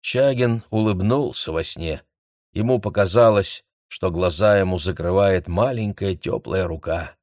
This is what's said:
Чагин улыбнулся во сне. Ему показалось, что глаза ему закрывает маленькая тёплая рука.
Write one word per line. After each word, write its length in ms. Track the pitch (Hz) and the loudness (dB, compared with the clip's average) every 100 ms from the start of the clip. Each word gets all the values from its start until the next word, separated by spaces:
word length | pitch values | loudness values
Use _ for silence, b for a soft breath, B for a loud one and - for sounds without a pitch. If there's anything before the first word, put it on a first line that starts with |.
Чагин 600 | - 127 139 127 123 113 - | -2 2 2 2 0 0 -2
улыбнулся 800 | 110 110 92 101 135 135 - - | 0 0 2 0 0 -2 -4 -4
во 120 | 80 | -4
сне. 400 | 80 - 80 76 _ _ _ _ _ | -4 -6 -6 -8 _ _ _ _ _
Ему 260 | - 117 127 | -4 0 0
показалось, 840 | 107 104 98 107 117 101 95 - _ _ _ | 0 0 2 6 6 4 0 -8 _ _ _
что 240 | - 92 | -6 -4
глаза 460 | 85 92 80 104 104 | 0 -2 2 4 4
ему 200 | 92 90 | 2 0
закрывает 720 | 90 92 85 95 98 92 82 | -2 -4 0 2 2 2 -2
маленькая 680 | 87 123 120 107 - 98 90 | -2 0 -2 -4 -4 -4 -4
тёплая 520 | - 55 - 92 87 | -6 -6 -4 -4 -2
рука. 480 | 80 82 82 78 _ | -6 -4 -6 -6 _